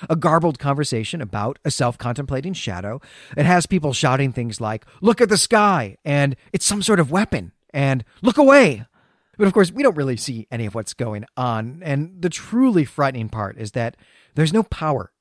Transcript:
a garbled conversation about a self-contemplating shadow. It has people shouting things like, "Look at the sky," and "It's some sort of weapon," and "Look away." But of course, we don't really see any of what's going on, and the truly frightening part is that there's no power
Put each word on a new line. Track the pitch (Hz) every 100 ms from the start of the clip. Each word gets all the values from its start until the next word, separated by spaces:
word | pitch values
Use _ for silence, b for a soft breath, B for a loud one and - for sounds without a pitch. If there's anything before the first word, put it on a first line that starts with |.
| -
a | 160
garbled | 165 165 165 135
conversation | 143 139 143 117 107 170
about | 110 107 107 -
a | 156
self-contemplating | - 123 - 123 120 139 131 170
shadow. | 180 - 90 101 127 B B B 151
It | 147
has | 180 -
people | 185 147
shouting | 123 139 131 135
things | 123 117 107
like, | 107 110 - b
"Look | 202 220
at | 220
the | 202
sky," | - 220 208 175 104 -
and | 156 143 143 127 b
"It's | 180 -
some | 202
sort | 185 202
of | 135
weapon," | 165 165 147 85 - _
and | 143 139 131 - b
"Look | 220 262
away." | 269 277 208 110 113 _ _ _ _ -
But | 202
of |
course, | 196 180
we | 220
don't | 277 151
really | 135 117
see | - 117 107
any | 117
of | 107
what's | 113 104
going | - 117 104 117 -
on, | 123 110 113 156
and | 175 139 165 185
the | 175
truly | - - 226 262 185
frightening | 139 - 139 127 110
part | 113 101 -
is | 107
that | 123 113 - b b b
there's | 147 156
no | 214
power | 208 - 156 135 90 _